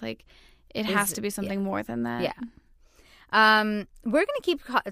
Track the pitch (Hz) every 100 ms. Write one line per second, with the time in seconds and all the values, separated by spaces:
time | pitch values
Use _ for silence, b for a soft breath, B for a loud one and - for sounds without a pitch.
0 | - 110 _ b b b b - 214 202
1 | 202 - 208 202 202 196 196 196 220 233
2 | - 120 - - 233 - _ _ b b
3 | b b b 214 214 214 214 208 - -
4 | 233 269 415 571 - 294 - 247 -